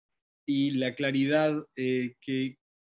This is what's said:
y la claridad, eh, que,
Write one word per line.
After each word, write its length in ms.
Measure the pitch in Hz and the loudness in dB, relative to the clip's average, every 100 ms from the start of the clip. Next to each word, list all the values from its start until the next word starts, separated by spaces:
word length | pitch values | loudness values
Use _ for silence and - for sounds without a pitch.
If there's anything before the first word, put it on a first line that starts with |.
| _ _ _ _ - | _ _ _ _ -2
y 260 | 139 139 | 0 2
la 240 | 131 127 123 | 0 -2 -2
claridad, 680 | 139 135 135 151 156 151 - - | 0 2 2 4 2 0 -6 -6
eh, 400 | 127 127 123 123 | -2 0 -2 -8
que, 380 | - 131 135 - _ _ _ | -6 -4 -4 -8 _ _ _